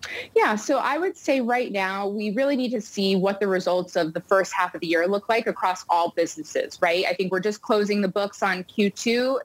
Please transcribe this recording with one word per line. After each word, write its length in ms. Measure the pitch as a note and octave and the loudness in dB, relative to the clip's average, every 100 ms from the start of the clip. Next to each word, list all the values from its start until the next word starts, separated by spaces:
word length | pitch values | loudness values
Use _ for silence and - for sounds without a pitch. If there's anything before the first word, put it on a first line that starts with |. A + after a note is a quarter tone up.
| - - - A4+ | -12 -10 -2 2
Yeah, 180 | C#4+ G#3+ | 2 2
so 240 | - C4+ | 0 0
I 200 | A#3+ D4+ | 2 0
would 180 | F#4 - | -2 -2
say 240 | - C4+ | 0 0
right 320 | A#3 B3 A#3 | 2 0 0
now, 340 | G3 F#3+ G3 G3+ | -2 -2 -2 -4
we 240 | G#3 G#3 | -2 -2
really 240 | G3+ C#4 C#4 | 0 0 2
need 160 | B3 | 0
to 100 | A#3+ | -4
see 360 | - - F#3+ F#3+ | -6 -2 2 4
what 240 | G3 G3+ | 2 0
the 80 | G3+ | 0
results 480 | F#3 F3+ F3+ F3+ F3+ | 0 2 0 0 -2
of 160 | D#3+ | -2
the 80 | E3+ | -4
first 320 | - F#3+ F3+ | 2 2 4
half 200 | G3 F3+ | 0 -2
of 80 | D#3+ | -2
the 60 | E3+ | -2
year 220 | E3 F3 | 0 2
look 200 | G3+ - | 0 0
like 200 | A3+ A#3 | 0 0
across 360 | - F#3+ F#3 - | -2 -2 -2 0
all 220 | F3 E3+ | 0 2
businesses, 680 | - E3 - D3 - - - | 0 -2 -2 -6 -4 -4 0
right? 240 | F3 F3 - | 0 2 0
I 60 | |
think 200 | F3 F#3 | -2 -2
we're 80 | F#3 | 0
just 220 | G#3 G#3 | -2 -4
closing 400 | - G#3+ G#3 G#3 | 0 2 2 0
the 60 | G3 | 0
books 320 | G3+ G3+ - | -2 -4 -2
on 220 | G3+ F#3 F3+ | -2 -2 -4
Q 260 | - G3+ | 0 0
two, 500 | - A#3 A#3+ B3+ C4+ | 0 0 0 0 -2